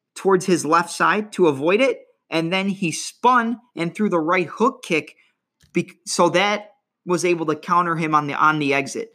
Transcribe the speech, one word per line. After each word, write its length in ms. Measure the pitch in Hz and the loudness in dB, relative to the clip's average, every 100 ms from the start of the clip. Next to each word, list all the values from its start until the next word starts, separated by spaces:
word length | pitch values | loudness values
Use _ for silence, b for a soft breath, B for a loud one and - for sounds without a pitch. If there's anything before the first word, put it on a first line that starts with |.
| _ - | _ -4
towards 300 | 185 190 - | 2 2 2
his 200 | 170 143 | 0 2
left 260 | 165 175 | 0 0
side 400 | - 165 185 214 | 0 0 2 -2
to 140 | - 170 | 2 2
avoid 340 | 135 151 202 | 2 0 2
it, 180 | 262 - - _ _ | 2 -2 -10 _ _
and 220 | 160 165 | -4 -2
then 180 | 190 196 | -2 -2
he 220 | 190 175 | -4 -4
spun 680 | 143 - - 240 247 233 240 _ - | -6 -10 -2 2 2 2 -4 _ -6
and 200 | 170 165 | -6 -2
threw 140 | 208 | -2
the 100 | 180 | 0
right 280 | 156 185 160 | 0 0 -2
hook 360 | - 262 - | 0 -2 -2
kick, 320 | - 160 147 - _ _ _ _ _ | -4 -4 -4 -14 _ _ _ _ _
be-, 180 | - - - - | -6 -6 -10 -8
so 240 | - 175 | 0 2
that 420 | 165 202 208 - _ _ _ - | 2 0 -2 -8 _ _ _ -4
was 200 | 175 175 | -2 0
able 220 | 170 156 | 0 -2
to 80 | 151 | -4
counter 400 | - 175 175 160 | 0 0 0 -2
him 180 | 160 | 0
on 140 | 151 147 | 0 -2
the, 60 | 139 | 0
on 240 | 151 156 | 2 2
the 140 | 143 | 0
exit. 400 | 139 139 117 - | 0 -2 -8 -10